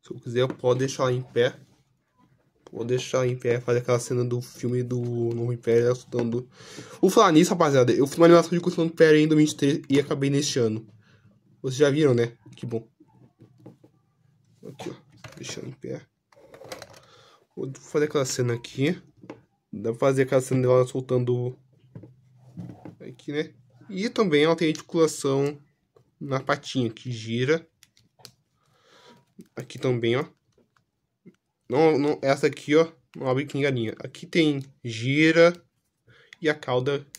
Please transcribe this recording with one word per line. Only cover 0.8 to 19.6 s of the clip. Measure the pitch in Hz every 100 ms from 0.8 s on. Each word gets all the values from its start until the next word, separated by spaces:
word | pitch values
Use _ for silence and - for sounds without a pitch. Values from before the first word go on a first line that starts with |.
| 131 -
ela | 131
em | 127
pé. | 127 120 123 - _ _ _ _ _ _ _ _ _ _ -
Vou | -
deixar | 117 127 127 131
ela | 127
em | 127
pé, | 123 120
fazer | 123 120
aquela | 120 120
cena | - 123 123
do | 123
filme | 120 - 123 123
do | 120 123
Novo | 120 120 117 117 117
Império, | 120 - 117 120
ela |
soltando. | 123 - 123 117 117 127 _ - - - -
Vou | 190
falar | 214 202
nisso, | 156 175
rapaziada. | 180 156 139 123
Eu | 92 135
fiz | 165
uma | 170
animação | 170 170
de | 170
Constantino | 170 175 165
Império | 165 160 156
em | 156
dois | 156
mil | 151
e |
vinte |
e | -
três | 143 160 -
e | 139
acabei | 139 147 139
neste | 143 143 135
ano. | 117 110 - _ _ _ _ _ _ _
Vocês | 131 127
já | 147
viram, | 143 151 120
né? | 117 - - -
Que | 123
bom. | 113 - _ _ _ _ _ - _ - _ _ _ _ _ _ _ _ _ -
Aqui, | - -
ó. | - _ _ - -
Deixa | 131 -
ela | -
em |
pé. | 131 123 139 - _ _ _ - - - - - - _ _ _ _ _ -
Vou | 139 131
fazer | - 156 151
aquela | 151 131
cena | - 123 117
aqui. | - - 139 180 _ _ - - _ _